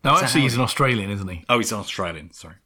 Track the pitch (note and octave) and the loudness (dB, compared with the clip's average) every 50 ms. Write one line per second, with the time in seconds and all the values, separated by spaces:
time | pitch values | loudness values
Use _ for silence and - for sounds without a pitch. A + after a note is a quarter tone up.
0 | - C#3 D3+ F#3 F#3 B2 - D#3 C3+ B2 A#2 B2+ B2+ - - - C#3 C3 A#2+ A2 | 2 4 4 4 4 4 2 4 4 4 2 2 0 0 0 2 2 2 2 0
1 | G2 G2+ G2+ G2 F#2+ F#2 F2+ D#2+ - - B2 A#2 G#2+ - A2+ G#2 F#2 - - - | -2 -4 -4 -6 -6 -8 -10 -6 -2 0 0 0 0 -2 -4 -6 -8 -8 -6 -6
2 | F#2 E2+ E2 D2+ D2+ - - - - - - - _ | -4 -6 -6 -10 -14 -18 -20 -20 -20 -20 -20 -20 _